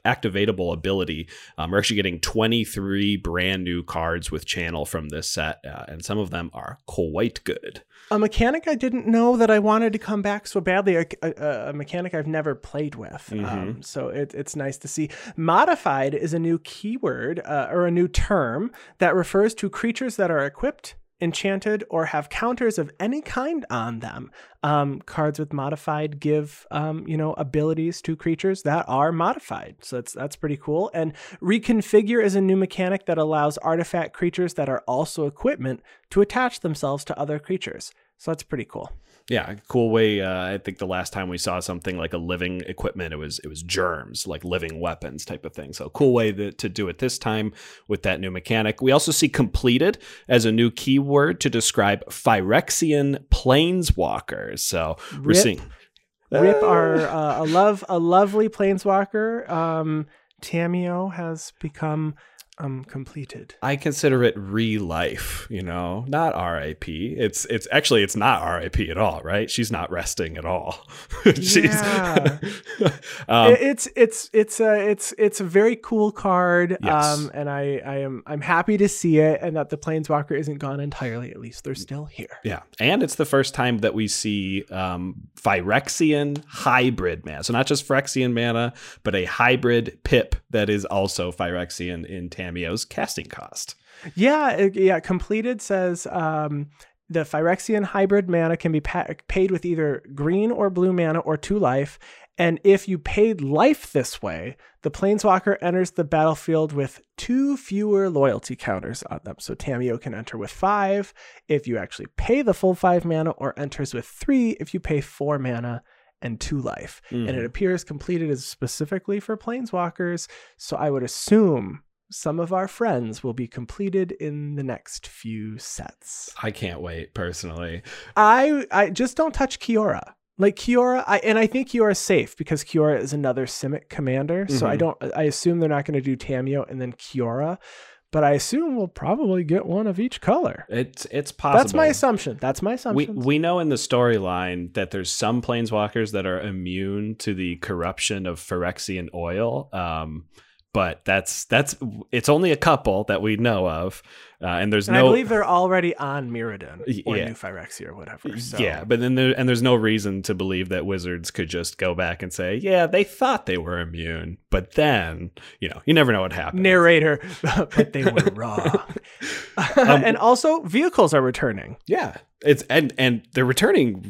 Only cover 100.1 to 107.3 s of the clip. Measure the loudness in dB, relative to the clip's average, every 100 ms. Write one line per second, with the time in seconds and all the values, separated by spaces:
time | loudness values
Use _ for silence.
100.1 | -4 0 2 2 2 0 2 2 4 2
101.1 | 0 0 -2 -2 0 2 2 -2 -8 -20
102.1 | -20 -10 0 0 4 6 6 4 -4 -2
103.1 | 2 2 2 0 4 4 4 0 -2 -2
104.1 | -4 -6 -6 -8 -12 _ _ -8 -2 0
105.1 | 2 4 4 2 0 0 0 0 -2 0
106.1 | 2 2 0 0 0 0 -2 -4 -6 _
107.1 | -12 -2